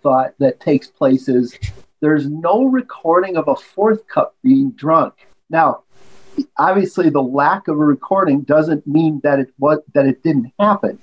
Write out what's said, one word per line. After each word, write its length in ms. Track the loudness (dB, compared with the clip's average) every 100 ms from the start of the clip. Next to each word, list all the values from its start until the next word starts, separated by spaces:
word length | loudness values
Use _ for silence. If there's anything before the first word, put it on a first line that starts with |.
thought 320 | 0 0 -2 -2
that 200 | -2 -2
takes 300 | -2 -2 -4
place 400 | _ 0 0 0
is 280 | -2 -2 -6 -12 -12 -20 _
there's 280 | -2 0 -2
no 360 | -6 -2 0
recording 720 | 2 0 -4 -6 0 0 0 -2
of 100 | -2
a 80 |
fourth 540 | -4 -6 -2 0 -2 -4
cup 260 | -4 -4 -2
being 280 | 2 2 2
drunk. 440 | -4 0 0 0 -6 _ _ _
Now, 340 | 0 0 -2 _ -20 -20 -20 -12 -10 -8 -2
obviously, 500 | 0 0 0 0 0
the 140 | 0
lack 460 | -2 0 0 -2 -4
of 100 | 0
a 60 |
recording 560 | 0 0 -2 0 2 0
doesn't 440 | 2 0 2 -2 -2
mean 340 | 0 0 0
that 160 | 0 0
it 140 | -2 -2
was, 200 | 0 0 -2
that 120 | 0 0
it 180 | 0
didn't 280 | -2 -2 -4 -2
happen. 400 | 0 0 -4 -8